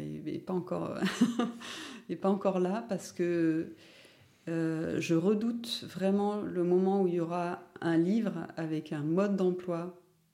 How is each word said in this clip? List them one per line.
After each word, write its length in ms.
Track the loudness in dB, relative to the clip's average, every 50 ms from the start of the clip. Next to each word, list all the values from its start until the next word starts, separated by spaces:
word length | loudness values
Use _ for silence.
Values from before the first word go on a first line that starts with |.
| -8 -8 -8 -8 -8
est, 80 | -8 -8
est 40 | -8
pas 140 | -6 -4
encore, 460 | -4 -4 -4 -4 -4 -4 -4 -6 -2 -2 -2 -2 4 4 2 2 4 0 -2 -2
<laughs> 580 | -4 -10 -12 -12 -12 -12 -12 -14 -14 -14 -10 -8
est 80 | -6
pas 120 | -2 0 0
encore 300 | 0 2 0 0 2 2
là, 240 | 0 0 0 -4 -4 -6
parce 240 | -6 -6 -6 -10
que, 600 | -4 -2 0 0 2 2 2 2 2 0 -2 -6 -12 -18 -20 -20 -20 -20 -20 -20 -20 _ -20 _ _ _ _ -6
euh, 520 | -2 -2 0 -2 -2 -2 -2 -2 -2 -2
je 140 | 0 2 2
redoute 720 | 4 4 4 2 2 2 -2 -2 -4 -6 -6 -8 -8 -8 -10
vraiment 520 | -4 0 2 2 4 4 2 0 0 -2
le 240 | -4 -4 -2 0 2
moment 380 | 4 6 6 6 4 4 4
où 60 | 4 4
il 60 | 2
y 60 | 0
aura 420 | 0 0 -2 -2 -2 -2 -4 -8 -12 -18 _ -2
un 160 | 0 4 4 4
livre 480 | 4 4 4 2 2 0 -2 -4 -8 -8 -6
avec 360 | -6 -4 -2 -2 -4 -4 -4
un 100 | -6 -4
mode 340 | 0 2 2 2 4 2 2
d'emploi 640 | 2 2 2 2 0 -4 -4 -4 -4 -4 -8 -12 -16 _ _ _ _ _ _